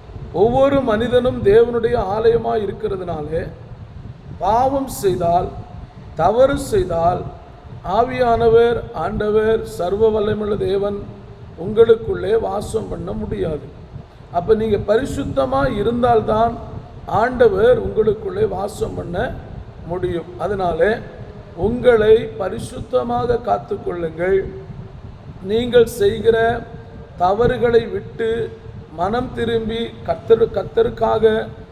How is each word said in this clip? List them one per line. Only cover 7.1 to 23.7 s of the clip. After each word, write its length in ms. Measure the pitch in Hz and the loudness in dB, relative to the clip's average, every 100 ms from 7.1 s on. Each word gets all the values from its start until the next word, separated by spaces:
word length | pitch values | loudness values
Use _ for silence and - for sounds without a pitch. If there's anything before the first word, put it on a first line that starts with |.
| - - - - - - - 160 | 0 -4 -12 -18 -20 -18 -12 -2
ஆவியானவர், 1080 | 202 254 254 247 226 233 226 233 233 - | 2 2 2 2 4 6 6 6 2 -4
ஆண்டவர், 720 | - 170 214 208 214 214 226 - | -6 -4 -2 0 2 2 2 -2
சர்வ 540 | - 175 196 226 214 | -6 -2 2 2 2
வல்லமையுள்ள 380 | 208 214 214 208 | 0 -2 -2 -2
தேவன் 460 | 190 196 202 202 202 - - - - - | 0 0 -2 -4 -10 -16 -18 -18 -18 -10
உங்களுக்குள்ளே 800 | 180 214 226 220 180 185 185 226 | -2 4 6 6 2 -4 0 0
வாசம் 500 | 196 196 214 220 196 | 0 -4 -4 -6 -6
பண்ண 220 | 175 175 | -8 -8
முடியாது. 640 | 214 196 208 175 147 135 - - - - - - | -6 -6 -4 -4 -4 -8 -18 -18 -18 -18 -20 -6
அப்ப 240 | 170 175 214 | -4 2 2
நீங்க 220 | 220 196 | 2 0
பரிசுத்தமா 1000 | 196 220 277 277 277 269 269 269 277 208 | 2 2 2 -2 -2 0 0 2 0 0
இருந்தால்தான் 800 | 202 240 240 226 214 214 233 233 - - - - - | 0 2 4 4 2 2 2 0 -10 -14 -14 -16 -4
ஆண்டவர் 800 | 185 240 247 233 190 233 226 190 | 0 0 4 4 6 4 4 2
உங்களுக்குள்ளே 600 | 202 214 196 190 185 214 | 0 0 0 -4 -2 -2
வாசம் 480 | 185 202 - 214 180 | -2 -6 -6 -6 -6
பண்ண 400 | 170 175 247 - - - - - 160 | -6 -4 -4 -6 -12 -16 -16 -16 -8
முடியும். 380 | 180 180 170 165 - | -6 -4 -4 -6 -6
அதனாலே 580 | 175 202 180 160 185 226 - - - - - - | -4 -2 -2 2 2 0 -6 -14 -16 -16 -16 -4
உங்களை 760 | 196 247 240 233 214 226 247 220 | -2 2 4 6 8 6 4 -6
பரிசுத்தமாக 1000 | 190 226 - 254 - 254 240 240 240 233 220 | -6 -6 -10 -12 -4 -2 0 -2 0 -2 0
காத்துக்கொள்ளுங்கள். 1000 | 202 - | -2 -2